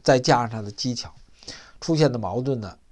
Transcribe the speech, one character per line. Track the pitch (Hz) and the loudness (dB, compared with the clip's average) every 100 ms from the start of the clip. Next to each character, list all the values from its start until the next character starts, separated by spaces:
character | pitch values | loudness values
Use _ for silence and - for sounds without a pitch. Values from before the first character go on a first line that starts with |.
再 | - 131 | 2 4
加 | 131 127 | 4 2
上 | 120 | 2
他 | 110 | -6
的 | 104 | -10
技 | 101 127 | -8 -6
巧， | 120 - - - - - - - - | -6 -10 -16 -20 -20 -20 -20 -20 -12
出 | - 160 | -2 2
现 | 151 | 4
的 | 123 | 2
矛 | 98 107 | -4 -4
盾 | 131 127 | -2 -4
呢， | 98 - _ | -6 -14 _